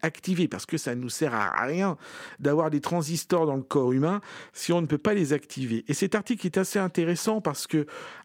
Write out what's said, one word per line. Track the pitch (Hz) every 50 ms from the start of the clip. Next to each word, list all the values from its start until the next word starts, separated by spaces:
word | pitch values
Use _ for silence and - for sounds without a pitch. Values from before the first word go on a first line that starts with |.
activer, | - 160 - - - 185 185 170 175 -
parce | - 180 -
que | - 165
ça | 156 - 135 120
ne | 123
nous | 123 117
sert | - - 160 139 117
à | 110 104 85 - - 117
rien | 135 160 180 196 190 160 - - - - - - - - -
d'avoir | 139 143 147 160 160 156
des | 151 147
transistors | - - 175 175 147 147 170 160 - - 180 170 160
dans | 151 135
le | 135
corps | 131 - - 143 127 123
humain | 131 135 147 170 196 202 - - - - - -
si | - - - -
on | 170 175
ne | 165
peut | 143 151 147
pas | - 214 208
les | 202 165 131
activer. | 151 143 - - - 135 131 117 113 110 -
Et | - 147
cet | - 196 185 -
article | 208 - - 240 - -
est | 175 - 190
assez | 190 - - 202
intéressant | 185 180 - 180 165 170 175 - - 220 220 214
parce | - 160 139 - - -
que | - 156 143 - - - - - - -